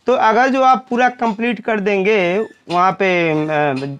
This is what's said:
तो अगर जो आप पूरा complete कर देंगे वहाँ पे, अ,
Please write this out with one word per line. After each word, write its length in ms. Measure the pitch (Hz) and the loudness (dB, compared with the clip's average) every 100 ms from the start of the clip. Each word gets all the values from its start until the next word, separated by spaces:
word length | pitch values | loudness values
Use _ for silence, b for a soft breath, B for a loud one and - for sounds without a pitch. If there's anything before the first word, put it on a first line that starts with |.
| - | -2
तो 60 | 254 | 2
अगर 320 | 220 220 262 | 2 2 2
जो 120 | 262 | 2
आप 220 | 262 254 - | 2 2 0
पूरा 180 | 240 247 | 0 0
complete 480 | 247 226 208 240 226 | 0 -4 -4 -4 -4
कर 180 | 233 214 | -4 -4
देंगे 360 | 196 202 190 214 175 190 214 - - | 0 0 0 0 0 -2 -6 -12 -4
वहाँ 220 | 175 185 | 0 0
पे, 380 | 185 190 180 165 | 0 0 0 0
अ, 680 | 156 156 151 147 131 143 139 | -2 -2 0 0 -2 -6 -10